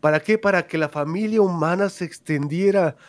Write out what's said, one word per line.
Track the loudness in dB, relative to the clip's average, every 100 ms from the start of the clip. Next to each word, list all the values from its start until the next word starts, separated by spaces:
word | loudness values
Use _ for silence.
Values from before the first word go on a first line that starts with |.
¿Para | 2 2
qué? | 2 0
Para | 2 0 0
que | -4
la | -4
familia | -4 -6 -4 -2 2
humana | 2 2 0 0 -2
se | -4
extendiera. | -10 -10 -4 -4 -2 0 2 2 0 -2